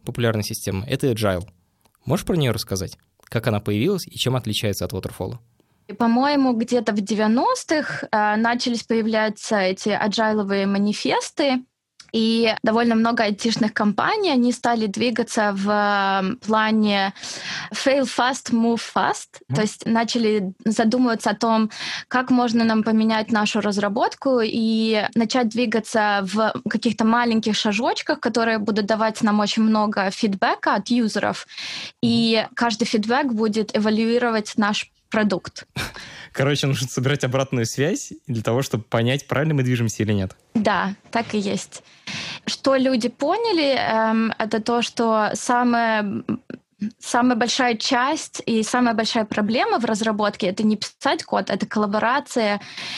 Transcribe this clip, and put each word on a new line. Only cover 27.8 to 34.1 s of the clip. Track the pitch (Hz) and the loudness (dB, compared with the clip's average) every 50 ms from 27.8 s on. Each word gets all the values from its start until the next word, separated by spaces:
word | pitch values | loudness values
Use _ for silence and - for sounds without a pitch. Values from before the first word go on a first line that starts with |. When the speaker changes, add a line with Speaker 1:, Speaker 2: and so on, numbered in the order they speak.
| 254 339 466 - - - 302 - | 0 0 -2 -2 -2 -2 -2 -2
Speaker 2:
которые | - 240 220 240 226 226 226 220 | -2 -2 0 0 0 2 0 0
будут | 202 226 208 214 208 | -2 -2 -2 0 0
давать | 196 220 208 220 220 220 - | 0 0 2 0 0 0 0
нам | 226 208 208 208 | 2 2 4 4
очень | 208 202 - 220 220 | 2 2 2 2 4
много | 220 220 214 208 214 202 208 190 196 | 4 4 4 2 2 0 0 0 -2
фидбэка | - - 233 208 190 185 233 269 370 - - 311 247 | 0 0 0 0 0 2 2 0 0 0 0 0 0
от | 208 - - | 0 0 0
юзеров, | 240 247 226 208 - 208 - 208 190 - - - - - - - - - - - - _ | 2 2 2 0 0 0 0 -2 -2 -4 -8 -14 -14 -14 -12 -12 -12 -12 -14 -14 -6 _
и | 240 233 233 233 233 226 220 220 - | 0 2 2 2 2 2 2 2 0
Speaker 1:
Мгм. | - - | -2 -4
Speaker 2:
каждый | - 240 233 214 - 233 | -2 -2 0 0 0 -2
фидбэк | - - 214 208 220 240 277 302 254 | 0 0 0 0 0 0 0 0 0
будет | 226 214 226 220 202 220 202 - - | 0 0 0 0 0 -2 -2 -2 -2
эвалюировать | 214 208 214 220 214 226 226 | 0 0 2 2 2 2 2